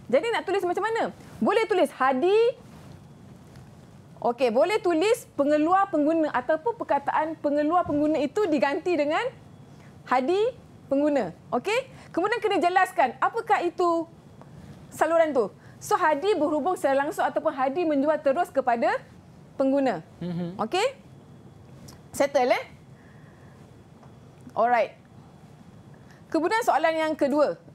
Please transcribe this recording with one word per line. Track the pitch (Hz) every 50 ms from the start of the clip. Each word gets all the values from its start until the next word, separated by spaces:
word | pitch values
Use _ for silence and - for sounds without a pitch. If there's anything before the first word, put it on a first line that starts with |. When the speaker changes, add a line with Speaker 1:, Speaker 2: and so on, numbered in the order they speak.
| -
Speaker 1:
Jadi | - 208 277 392 480
nak | 440 339 -
tulis | - 370 392 359
macam | 349 349 392 381
mana? | 440 453 453 320 185 - - - - - -
Boleh | 220 269 403 453 453
tulis | 453 427 359 311 -
Hadi. | - - 254 277 277 254 277 359 403 440 466 466 539 - - - - - - - - - - - - - - - - - - - - - - - - - - - - - - - - -
Okey, | - 240 240 247 277 240
boleh | 214 247 311 359 427 440
tulis | - 359 339 311 349 427 466 494 - - -
pengeluar | - 285 285 302 302 302 320 359 392 392 392
pengguna | 370 302 294 294 330 330 311 294
ataupun | - 240 247 - 320 320 320 480 -
perkataan | - - - 311 277 277 - - 269 311 320 320 -
pengeluar | - 294 285 294 302 302 330 359 339
pengguna | - 294 294 294 302 311 -
itu | 294 - - 415 427
diganti | 359 302 277 247 277 277 370 302 359 349
dengan | 302 294 285 311 381 466 494 - - - - - - - - - - - - - - -
Hadi | - 247 262 254 262 359 392 427 494 508 - - - - - -
pengguna. | - 277 277 294 302 294 277 214 160 165 - - -
Okey? | - 247 240 370 427 494 539 - - - - -
Kemudian | - 320 349 415 466 480
kena | - 427 403 349
jelaskan | 277 349 359 381 370 359 - - 294 247 226 -
apakah | - 381 370 453 453 - 415 359 349
itu | 349 320 - 359 349 339 330 330 330 - - - - - - - - - - - - - - - -
saluran | - - 330 311 330 330 330 311
tu. | 277 262 214 185 - - - - - -
So | - - 415
Hadi | 381 359 311 302 277 285 403 427
berhubung | 320 302 285 302 302 262 370 370
secara | 370 - 277 269 269
langsung | 277 302 311 - 330
ataupun | 294 - 311 285 320
Hadi | 294 269 262 277 269 349 359 320
menjual | 302 277 269 302 311 294
terus | 302 285 262 - - -
kepada | - 269 254 - 233 233 247 339 427 539 - - - - - - - - - - -
pengguna. | - 269 269 269 285 277 254 202 156 160 - - -
Speaker 2:
Mhm. | 170 175 175 165 180 170 180 -
Speaker 1:
Okey? | 202 226 - 359 427 539 539 - - - - - - - - - - - - - - - - - - - - - - -
Settle | - - 277 277 277 277 247 254
eh? | 330 453 523 - - - - - - - - - - - - - - - - - - - - - - - - - - - - - - - - - - - - -
Alright. | - - 220 240 247 233 202 - - - - - - - - - - - - - - - - - - - - - - - - - - - - -
Kemudian | - 330 302 359 440 453
soalan | 453 370 262 269 320 330 320
yang | 320 320 311 311
kedua, | 311 302 277 254 302 285 214 170 - - - -